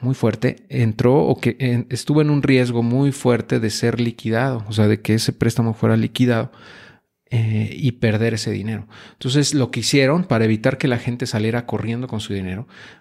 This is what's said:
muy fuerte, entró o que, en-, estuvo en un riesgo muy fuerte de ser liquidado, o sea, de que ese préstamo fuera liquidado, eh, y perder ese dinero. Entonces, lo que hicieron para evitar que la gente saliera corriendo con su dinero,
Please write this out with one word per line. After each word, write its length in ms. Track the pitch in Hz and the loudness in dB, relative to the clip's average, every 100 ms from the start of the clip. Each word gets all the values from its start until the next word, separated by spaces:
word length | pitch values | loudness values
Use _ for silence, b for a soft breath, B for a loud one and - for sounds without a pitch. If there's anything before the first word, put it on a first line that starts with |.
muy 120 | 123 | -4
fuerte, 520 | 131 117 - 123 - - | 0 0 0 -2 -4 -6
entró 480 | 127 117 107 120 139 | -2 0 2 2 4
o 240 | 143 123 | 2 0
que, 160 | 123 - | -2 -2
en-, 280 | 131 120 - | -2 -2 -2
estuvo 320 | 123 - 151 | -6 0 2
en 80 | 151 | 2
un 140 | 147 | 2
riesgo 400 | 139 131 123 120 | 4 4 2 0
muy 280 | 117 123 139 | 0 2 0
fuerte 480 | 135 127 117 - 127 | 0 0 0 0 -2
de 120 | 110 | -2
ser 300 | - 117 117 | 0 -2 0
liquidado, 640 | 117 - 113 113 135 123 104 | -2 -4 -2 0 0 -2 -2
o 40 | |
sea, 120 | 107 107 | 2 4
de 140 | 95 | 2
que 140 | - | 2
ese 180 | 110 - | 0 0
préstamo 400 | - 117 120 117 | 0 0 0 -2
fuera 240 | 110 113 113 | 0 2 2
liquidado, 560 | 110 - 127 113 120 B B B B B _ _ _ | 0 0 2 2 -4 B B B B B _ _ _
eh, 440 | 117 113 107 107 | -2 0 0 -2
y 180 | - 135 | -2 -4
perder 420 | 120 113 107 113 | 0 0 2 0
ese 160 | 113 113 | -2 -4
dinero. 360 | 101 104 107 104 B B | -4 -6 -8 -10 B B
Entonces, 420 | - 131 139 139 | -10 -2 0 2
lo 160 | 151 120 | 2 0
que 100 | 120 | -2
hicieron 440 | 110 143 135 165 | 0 2 4 2
para 200 | 185 113 | 0 2
evitar 320 | 113 110 131 135 | 2 2 0 0
que 120 | 139 | 0
la 100 | 117 | -2
gente 260 | - 123 | -2 -4
saliera 400 | 123 110 110 117 | -4 -2 -2 -2
corriendo 420 | 113 104 107 117 127 | -4 -6 -4 -6 -6
con 140 | 110 | -8
su 140 | - | -6
dinero, 340 | 98 92 95 123 B B B | -6 -6 -8 -10 B B B